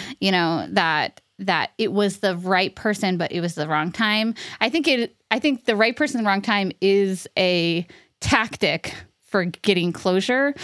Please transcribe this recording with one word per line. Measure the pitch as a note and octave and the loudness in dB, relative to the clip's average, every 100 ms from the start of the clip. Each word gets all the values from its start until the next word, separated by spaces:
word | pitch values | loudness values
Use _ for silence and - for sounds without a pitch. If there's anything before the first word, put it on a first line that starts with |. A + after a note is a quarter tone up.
| - C4 | -12 -4
you | F#3+ | 0
know, | F#3 E3 E3 E2+ | 2 2 -2 -2
that, | G3 E3 D3+ B2 - _ - | 0 0 0 -2 -6 _ -8
that | G3 E3 - - | -2 0 -2 -2
it | A3 | -2
was | G3+ G3+ G3 | 2 0 0
the | G3 F3 | -2 -2
right | F#3 F#3 F#3+ | 0 2 0
person, | - G#3+ G#3 G3 F3+ | -2 -4 -2 0 -2
but | E3 | -2
it | F3 | -4
was | E3+ D#3+ | -4 -4
the | D3+ | -2
wrong | D#3 E3 | -2 -2
time. | - G#3+ G#3+ A3+ A3 - - | -2 0 0 -2 -4 -12 -2
I | A3+ | 0
think | D#4 D4+ | 2 2
it, | B3+ A#3 _ - | 0 0 _ -6
I | A3 | 0
think | D4+ C4 - | 0 0 0
the | G#3 | 2
right | A3+ A#3+ | 2 2
person, | D4+ A#3+ | -2 0
the | G#3+ | 0
wrong | G3 | 2
time | G3+ G#3 F#3+ - | 2 0 0 0
is | F#3+ G3 G3 F#3 - - | 2 4 2 -2 -4 0
a | F#3 F3+ E3+ E3+ E3+ - _ _ | 2 2 2 0 -4 -12 _ _
tactic | - A#3 A3+ - E3+ D#3+ - - - _ | 0 2 0 -2 -2 -2 -6 -14 -18 _
for | _ G3+ F3+ | _ -2 -2
getting | - - F3+ F3 | -2 0 2 0
closure, | E3 F#3+ F#3 G3 B3+ C#4 C#4 | -2 0 0 2 0 0 -2